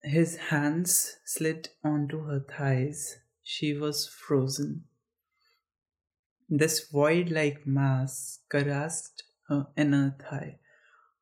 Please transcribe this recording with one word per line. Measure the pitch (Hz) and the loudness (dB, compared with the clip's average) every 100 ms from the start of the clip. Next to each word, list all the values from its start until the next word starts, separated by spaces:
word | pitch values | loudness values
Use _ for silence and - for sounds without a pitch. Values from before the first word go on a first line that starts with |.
His | - 151 165 - | 2 2 2 0
hands | - 151 147 156 180 - - - | -2 0 2 0 2 2 0 -8
slid | - - 156 165 - _ | -10 -2 -2 -2 -8 _
onto | 151 151 143 156 | -2 0 0 -4
her | 151 143 | -4 -4
thighs. | 139 - 139 127 139 147 - - _ _ | -4 -4 0 2 0 -4 -10 -12 _ _
She | - - 151 | -12 -4 -2
was | 143 151 147 - | -2 -2 -4 -6
frozen. | - - 143 131 135 147 151 - _ _ _ _ _ _ _ _ _ _ _ _ _ _ _ _ | -10 0 2 2 -2 -6 -6 -12 _ _ _ _ _ _ _ _ _ _ _ _ _ _ _ _
This | 147 156 - - | 2 2 0 -2
void-like | 143 147 165 175 160 151 143 139 | 2 4 4 2 0 0 -2 -2
mass | 139 139 131 135 - - - _ | 2 2 2 0 -6 -12 -14 _
caressed | 143 143 143 151 170 - - - _ _ | 0 0 -2 -4 -6 -10 -18 -20 _ _
her | 143 139 - | -2 -2 0
inner | 147 143 139 139 | 4 4 4 0
thigh." | - 139 143 - _ _ _ _ _ _ | -10 -8 -8 -14 _ _ _ _ _ _